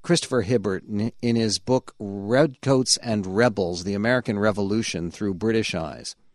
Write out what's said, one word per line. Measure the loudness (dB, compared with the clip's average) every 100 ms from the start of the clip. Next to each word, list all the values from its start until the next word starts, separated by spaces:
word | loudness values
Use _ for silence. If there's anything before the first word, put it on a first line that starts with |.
Christopher | 0 0 2 0
Hibbert | 2 0 0 -4
in, | -4 -2 -2 -2
in | 0 2
his | 2 -2
book | 0 0 0 -12
Redcoats | -10 -8 0 2 2 0 2 2 2 0
and | 0 -2 0 4
Rebels, | 4 4 -2 -2
The | -4
American | -2 0 0 0 0
Revolution | 2 2 0 0 -2 -4 -6
Through | -4 -4
British | -2 0 0 0
Eyes. | -4 -6 -10 -14 -16 _